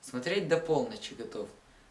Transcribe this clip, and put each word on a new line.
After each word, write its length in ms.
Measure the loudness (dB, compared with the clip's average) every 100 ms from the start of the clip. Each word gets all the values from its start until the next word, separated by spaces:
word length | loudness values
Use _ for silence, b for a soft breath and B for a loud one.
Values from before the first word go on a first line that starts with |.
смотреть 480 | -6 -6 0 0 4
до 80 | 2
полночи 560 | 4 2 2 -6 -12
готов 380 | -10 -10 -8 -10 -12 B B B